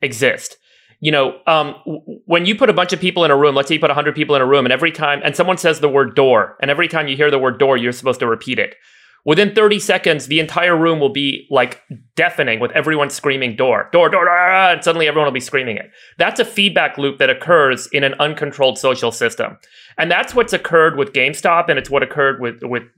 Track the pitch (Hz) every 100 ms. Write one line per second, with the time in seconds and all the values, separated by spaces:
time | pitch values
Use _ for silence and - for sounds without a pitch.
0 | 143 110 127 - - - _ _ _ _
1 | 151 151 131 - - 160 147 139 - 151
2 | - - - 170 180 214 254 175 180 180
3 | 185 180 160 139 147 135 139 156 156 143
4 | 147 147 147 143 131 139 123 131 160 156
5 | 151 143 151 143 175 185 175 151 147 139
6 | 131 107 135 117 95 - 135 143 170 160
7 | 147 135 147 139 131 117 135 131 120 123
8 | 131 120 123 113 - 113 101 - _ _
9 | _ _ 143 156 202 208 214 208 - 185
10 | 180 151 127 160 156 - 175 165 165 160
11 | - 139 139 - - 135 123 - - 117
12 | _ - 170 170 135 113 117 156 147 151
13 | 143 - 147 135 127 110 131 107 - 175
14 | 160 185 175 175 180 190 185 170 170 165
15 | 156 151 147 127 - 139 127 104 - _
16 | - - 180 220 226 - 202 175 151 -
17 | 139 139 135 - - 175 139 123 - 143
18 | 135 139 147 151 147 139 131 127 135 127
19 | 117 - 117 - 104 - _ - - -
20 | 165 175 175 240 233 185 - 165 160 135
21 | 139 139 131 151 190 170 170 143 123 139
22 | 131 147 139 120 120 117 127 120 117